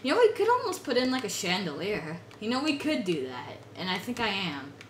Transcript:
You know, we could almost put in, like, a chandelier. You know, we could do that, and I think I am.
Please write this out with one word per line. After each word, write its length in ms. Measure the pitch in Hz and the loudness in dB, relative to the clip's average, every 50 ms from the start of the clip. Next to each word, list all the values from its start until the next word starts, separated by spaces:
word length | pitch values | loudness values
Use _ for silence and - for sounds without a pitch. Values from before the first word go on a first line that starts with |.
| - | 0
You 100 | 254 311 | 2 6
know, 60 | 440 | 8
we 120 | 494 415 427 | 8 6 6
could 140 | - 403 440 | 6 4 4
almost 360 | 480 508 523 415 - - - | 4 4 2 0 -4 -4 -2
put 120 | 294 247 | 0 2
in, 140 | 247 254 254 | 2 4 2
like, 140 | 262 254 - | 2 0 -2
a 60 | 196 | -4
chandelier. 880 | - - - 175 180 208 196 160 139 151 160 202 214 160 156 151 160 175 - - - - | -4 -2 0 0 0 0 0 -2 -4 -4 -2 -2 -2 -2 -4 -6 -8 -10 -12 -16 -14 -8
You 120 | 214 214 | -2 -2
know, 120 | 247 262 294 | 0 0 2
we 140 | 311 285 277 | 0 0 0
could 260 | - 294 311 262 214 | 0 0 0 0 0
do 240 | 185 170 147 131 127 | 0 0 0 -2 -4
that, 300 | 127 123 123 - - - - - - | -6 -8 -10 -10 -12 -14 -14 -16 -10
and 140 | - 170 185 | -6 -4 -2
I 80 | 185 190 | -2 -4
think 220 | - 247 240 240 | -4 -6 -4 -2
I 80 | 233 214 | -2 -2
am. 440 | 196 196 190 170 143 139 135 139 - - - - | 0 -2 -2 -2 -4 -6 -8 -10 -14 -16 -18 -14